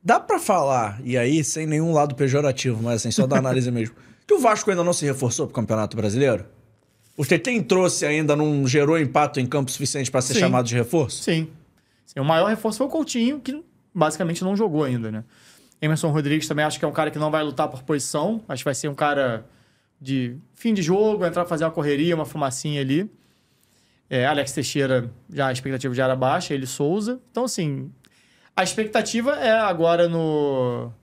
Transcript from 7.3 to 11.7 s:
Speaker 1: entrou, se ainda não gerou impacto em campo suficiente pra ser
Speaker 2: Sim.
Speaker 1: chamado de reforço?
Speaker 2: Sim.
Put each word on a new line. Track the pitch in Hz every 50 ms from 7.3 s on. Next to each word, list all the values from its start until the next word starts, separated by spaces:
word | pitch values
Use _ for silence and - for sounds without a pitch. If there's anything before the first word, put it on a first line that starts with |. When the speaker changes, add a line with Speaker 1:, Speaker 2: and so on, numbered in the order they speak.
| - 170 170 262 247
Speaker 1:
entrou, | 233 160 123 190 185 185 175
se | - - 160
ainda | 147 147 156 156 147 147
não | 147 151 156 147 143 139
gerou | 131 123 156 143 143 160 165
impacto | 156 127 127 147 147 143 - 143
em | 127
campo | 127 - 147 139 127
suficiente | - - 143 131 - 147 135 127
pra | - 131 127
ser | 131 160
Speaker 2:
Sim. | 220
Speaker 1:
chamado | 185 - 127 127 123
de | 117 117
reforço? | 123 117 117 - 165 143 110 - - -
Speaker 2:
Sim. | - 175 160 160 156 - - _ _